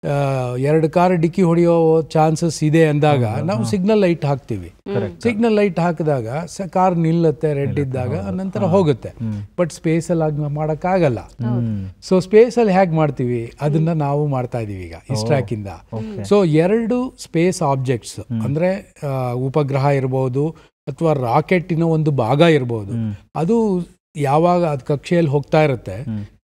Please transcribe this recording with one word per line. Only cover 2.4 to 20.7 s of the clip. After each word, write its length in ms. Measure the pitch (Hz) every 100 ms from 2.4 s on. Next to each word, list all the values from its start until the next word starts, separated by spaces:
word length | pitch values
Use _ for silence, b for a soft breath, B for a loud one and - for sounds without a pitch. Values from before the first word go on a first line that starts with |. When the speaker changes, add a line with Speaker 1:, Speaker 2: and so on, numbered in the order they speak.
| 170 -
Speaker 1:
ಇದೆ 240 | 151 156 160
ಅಂದಾಗ 380 | 147 151 143 117
Speaker 2:
ಹೌದು, 200 | 120 151
Speaker 1:
ನಾವು 180 | 214
Speaker 2:
ಹಾ. 60 | 214
Speaker 1:
ಸಿಗ್ನಲ್ 300 | 208 185 214
ಲೈಟ್ 260 | 185 170 139
ಹಾಕ್ತೀವಿ. 420 | 139 - 104 85
Speaker 3:
ಹ್ಮ್. 280 | - - 202
Speaker 2:
ಕರೆಕ್ಟ್. 280 | 208 170
Speaker 1:
ಸಿಗ್ನಲ್ 320 | 226 214 233 214
ಲೈಟ್ 240 | 208 175
ಹಾಕಿದಾಗ 480 | 170 160 156 139 110 135 170
ಸ-, 160 | -
ಕಾರ್ 360 | 190 185 185 170
ನಿಲ್ಲುತ್ತೆ 500 | 160 165 165 143 156
ರೆಡ್ 100 | 143
Speaker 2:
ನಿಲ್ಲುತ್ತೆ, 240 | 139 135
Speaker 1:
ಇದ್ದಾಗ, 260 | 139 131 127
Speaker 2:
ಹೌದು. 200 | 156 196
Speaker 1:
ಅನಂತರ 320 | 185 190 202
Speaker 2:
ಹಾ. 80 | 190
Speaker 1:
ಹೋಗುತ್ತೆ. 420 | 190 165 127 -
Speaker 2:
ಹ್ಮ್. 340 | - 113 104 101 -
Speaker 1:
But 160 | 175
ಸ್ಪೇಸಲ್ಲಿ 500 | - 165 165 160 170
ಹಾಗೆ 300 | 156 151 151
ಮಾಡೋಕ್ಕಾಗಲ್ಲ. 680 | 143 156 156 180 185 156 110
Speaker 2:
ಹ್ಮ್. 300 | - - 117
Speaker 3:
ಹೌದು. 460 | 120 117 104 95 - -
Speaker 1:
So 140 | 185
ಸ್ಪೇಸಲ್ಲಿ 500 | 185 214 240 240 220
ಹೇಗೆ 180 | 185 190
ಮಾಡ್ತೀವಿ? 600 | 160 151 131 123 123 117 -
ಅದನ್ನ 280 | 151 156 160
Speaker 3:
ಹ್ಮ್. 100 | 165
Speaker 1:
ನಾವು 280 | 143 143 151
ಮಾಡ್ತಾ 320 | 131 123 123
ಇದೀವಿ 240 | 110 98
ಈಗ 120 | 87 82 -
Speaker 2:
ಓ, 20 |
Speaker 1:
ಇಸ್ಟ್ರಾಕ್ 400 | 107 110 139 123
ಇಂದ. 140 | 110 98 82 -
Speaker 2:
ಓಕೆ. 280 | 113 156 202
Speaker 1:
So 260 | 98 202 185
ಎರಡು 680 | 151 175 220 226 247 254 -
ಸ್ಪೇಸ್ 420 | - 160 175 180
ಆಬ್ಜೆಕ್ಟ್ಸ್ 580 | 143 139 127 120 - -
Speaker 2:
ಹ್ಮ್. 220 | - 117
Speaker 1:
ಅಂದ್ರೆ, 540 | 110 147 180 196 - _
ಆ, 280 | 147 131 127
ಉಪಗ್ರಹ 540 | 123 135 156 139 135 139
ಇರ್ಬೋದು 680 | 143 131 131 131 127 151 - b